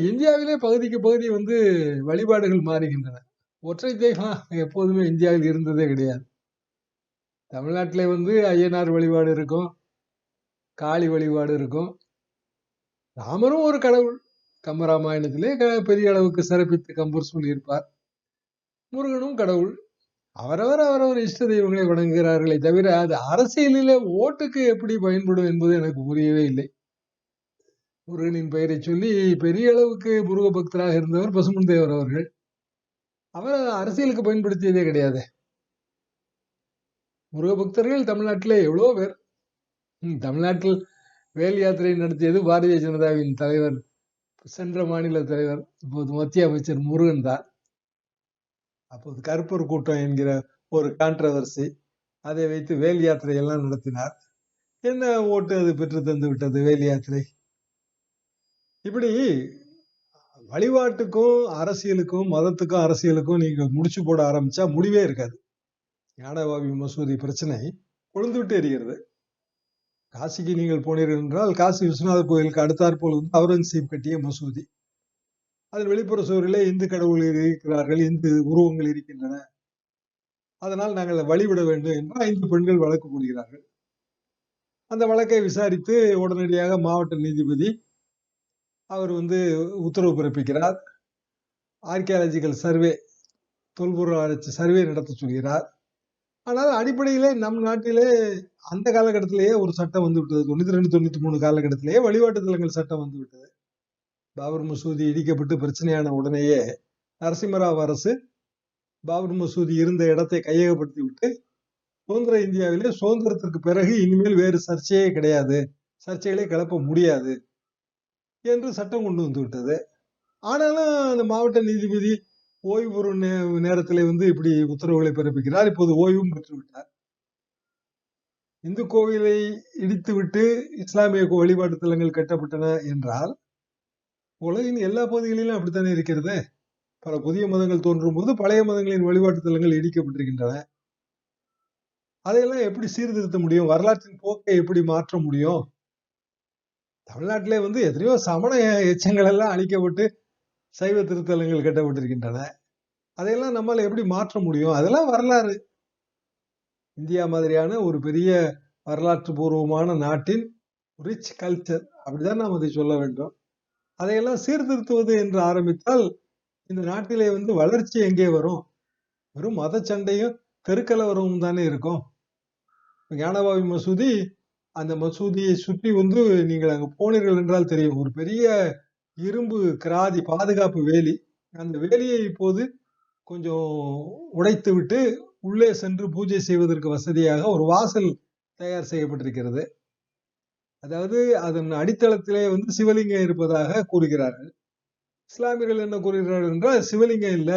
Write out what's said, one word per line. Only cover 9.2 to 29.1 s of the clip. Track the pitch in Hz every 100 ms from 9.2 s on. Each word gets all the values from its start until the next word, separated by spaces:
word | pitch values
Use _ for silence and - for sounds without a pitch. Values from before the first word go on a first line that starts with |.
| 160
இருக்கும், | 156 147 165 180 - _ _ _ _ _ _ _ _ _ -
காளி | 151 165 165
வழிபாடு | 160 156 151 147
இருக்கும். | 147 131 147 180 - _ _ _ _ _ _ _ _ _ _ _ -
ராமரும் | 110 180 247 311 302
ஒரு | 285
கடவுள். | 262 247 240 247 _ _ _ _
கம்பராமாயணத்திலே | - 156 160 160 156 156 151 139 214
க-, | 262 240 233
பெரிய | 196 202 202
அளவுக்கு | 190 185 170
சிறப்பித்து | 175 180 170 170 -
கம்பர் | - 156 156 156
சொல்லியிருப்பார். | 165 147 143 139 143 147 _ _ _ _ _ _ _ _ _ _
முருகனும் | 254 277 254 269
கடவுள். | 240 196 180 190 - - _ _ _ _ -
அவரவர் | 123 165 233 302
அவரவர் | 294 269 262 247
இஷ்ட | 226 - 240
தெய்வங்களை | 214 196 190
வணங்குகிறார்களே | 180 170 170 160 165 160 160 151
தவிர, | 160 180 190 170
அது | 170 139
அரசியலிலே | 131 175 247 - 285 269 262 262 208
ஓட்டுக்கு | 185 262 285 294 277
எப்படி | 254 220 226 220
பயன்படும் | 190 190 190 180 175
என்பது | 170 170
எனக்கு | 170 160 135
புரியவே | 135 151 151 151
இல்லை. | 147 131 139 _ _ _ _ _ _ _ _ _ _ _ _ _ -
முருகனின் | 170 165 170 160
பெயரை | 156 160 151
சொல்லி | 170 170 226